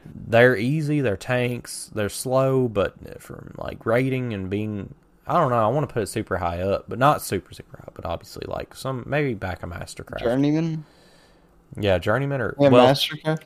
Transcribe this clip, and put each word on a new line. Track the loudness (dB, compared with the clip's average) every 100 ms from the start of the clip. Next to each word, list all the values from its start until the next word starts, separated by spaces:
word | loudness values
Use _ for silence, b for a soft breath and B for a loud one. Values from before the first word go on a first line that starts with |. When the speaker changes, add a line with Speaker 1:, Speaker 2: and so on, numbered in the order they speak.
| -20
Speaker 1:
They're | -16 2 6 6 6
easy, | 0 0 0 0
they're | 0 -2
tanks, | -2 -2 -2 -4 -10 -14 -8 -4
they're | -4
slow, | -4 -2 2 2 2 2
but | 0 -2 -4 -16 -16
from, | -16 -16 -16 -10
like, | -10 -6
rating | 0 2 2 -2 -2 -4
and | -4
being, | -2 -2 -6 -8 -14 _ _ -2
I | 0
don't | 2
know, | 2
I | 2
wanna | 2 -2
put | -2
it | -2
super | -4 -4 -2
high | -2 -2
up, | 0 -2 -2
but | 2
not | 2 2
super, | -2 -6 -6
super | -16 -20 -20
high, | -18 -12
but | -8
obviously, | -8 -10 -12 -8
like, | -8 -8 -10
some, | -8 -8 -4
maybe | -2 -2
back | -2 -6 -8
of | -10
Mastercraft. | -10 -12 -14 -12 -4
Speaker 2:
Journeyman? | 0 2 2 2 0 -4 -10 b b b b b b b _ -2
Speaker 1:
Yeah, | 2 2
Journeyman | 2 0 0 -2
or, | -4 4
Speaker 2:
Yeah, | 6
Speaker 1:
well, | 10 8
Speaker 2:
Mastercraft. | 6 0 -4 -4 -4